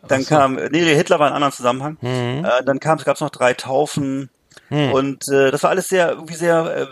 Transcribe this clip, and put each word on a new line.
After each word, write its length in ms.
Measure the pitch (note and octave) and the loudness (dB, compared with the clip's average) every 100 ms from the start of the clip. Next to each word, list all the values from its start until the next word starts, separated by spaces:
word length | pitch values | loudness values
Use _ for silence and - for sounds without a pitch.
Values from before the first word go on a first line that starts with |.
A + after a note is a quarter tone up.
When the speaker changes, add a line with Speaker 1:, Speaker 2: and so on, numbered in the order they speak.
| - | -2
Speaker 1:
dann 160 | C3+ | -2
Speaker 2:
ach 40 | C3 | 2
so. 60 | |
Speaker 1:
kam, 200 | D#3 C3+ C3 | 2 2 0
nee, 120 | F2+ | -2
nee, 240 | D#3 E3+ | 0 2
Hitler 240 | D3 F3 F3 | 2 2 2
war 100 | D3 | 2
in 40 | |
einem 40 | C#3+ | 2
anderen 160 | C#3+ - | -2 0
Zusammenhang. 400 | B2 B2+ C#3 D#3 | -2 -2 -4 -8
Speaker 2:
Mhm. 420 | A#2+ B2+ A#2+ C3 | -6 -4 -2 -2
Speaker 1:
Äh, 180 | D#3+ B2 | 0 0
dann 140 | B2+ C3+ | 0 -2
kam, 180 | D#3 D#3 | 0 0
gab's 220 | B2+ C#3 | 0 -2
noch 100 | D3 | -4
drei 240 | - B2 | 0 0
Taufen. 720 | B2+ C3 C3+ D3 - C#3 C3+ C3+ _ _ - _ | 0 -2 -2 -2 -2 -4 -6 -8 _ _ -20 _
Speaker 2:
Hm. 240 | D3 C#3 | 0 2
Speaker 1:
Und, 340 | C3+ C3+ C3+ - | 2 0 -4 -2
äh, 220 | C#3 C3+ | 2 4
das 120 | C3+ | 2
war 80 | F3+ | 0
alles 180 | F#3 F3 | 0 0
sehr, 220 | F#3+ E3+ | 0 0
irgendwie 220 | B2 D#3+ | -2 -8
sehr, 540 | E3 E3+ E3 E3 - C3+ | -4 0 2 0 -4 -6